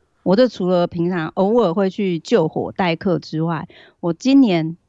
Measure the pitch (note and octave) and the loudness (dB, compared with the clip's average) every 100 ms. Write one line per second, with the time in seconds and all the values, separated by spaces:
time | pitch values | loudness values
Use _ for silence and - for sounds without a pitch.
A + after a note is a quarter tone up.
0 | _ _ - G3+ B3+ - F3+ F3+ F3 F3 | _ _ 0 2 2 0 0 0 0 -2
1 | F3 F3+ D#3+ - F#3+ A#3+ F#3+ E3+ F#3+ G3+ | -2 -2 -4 -2 0 2 2 0 -2 -2
2 | F#3+ E3 - A3+ D#3 - F#2 - F3+ E3 | -4 -4 0 0 0 -4 -6 -4 -2 -2
3 | G3+ D#3+ - D#3 E3 D#3+ - - - _ | -2 -2 -4 -4 -4 -4 -10 -18 -20 _
4 | F3 E3+ B3+ C#4 A#3+ E3+ D#3+ E3+ | -6 -2 4 4 6 2 -2 -8